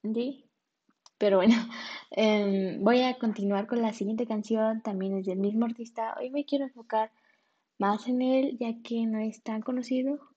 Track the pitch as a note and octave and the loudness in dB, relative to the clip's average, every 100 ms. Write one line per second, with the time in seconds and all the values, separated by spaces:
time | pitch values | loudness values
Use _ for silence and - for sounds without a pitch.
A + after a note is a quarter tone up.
0 | G#3+ A3+ B3 C4+ _ _ _ _ _ _ | -2 -2 -4 -8 _ _ _ _ _ _
1 | - _ G#3 F#3+ G3 A#3 - - - - | -20 _ 4 6 6 6 2 -10 -12 -14
2 | - - A3 G#3+ G3+ G3 F#3+ F3 G3+ B3 | -6 0 2 4 2 0 0 2 4 4
3 | B3+ B3+ A3+ G#3 G3+ G3+ G#3 A#3+ A3+ G#3+ | 2 0 -4 -2 0 0 0 0 0 -2
4 | G3 A3 A#3 G#3+ G#3 A3 A3 A3+ A3+ F#3+ | -4 -2 -2 -4 -2 0 2 0 -4 -4
5 | F#3+ G3 F#3+ F#3 G3+ A3 A#3 A#3 A3+ - | -2 -2 -2 0 0 0 -2 -4 -10 -6
6 | A3+ - B3+ C#4 C#4+ C#4+ C4+ B3 A3+ A3 | -6 -4 -4 -4 -2 -2 -2 -10 -2 -2
7 | A3 _ _ _ _ _ _ _ G3+ G#3+ | -2 _ _ _ _ _ _ _ 0 0
8 | B3 B3+ B3+ C4 C4+ A#3 A#3 A#3 - A#3 | 0 0 2 2 2 -2 -6 -6 -4 -2
9 | A3+ A3 A3 A3 - A3 A3 B3+ A#3+ B3+ | 0 -2 -4 -6 -6 -6 -4 -6 -2 -2
10 | C4 D4 - | 0 -4 -8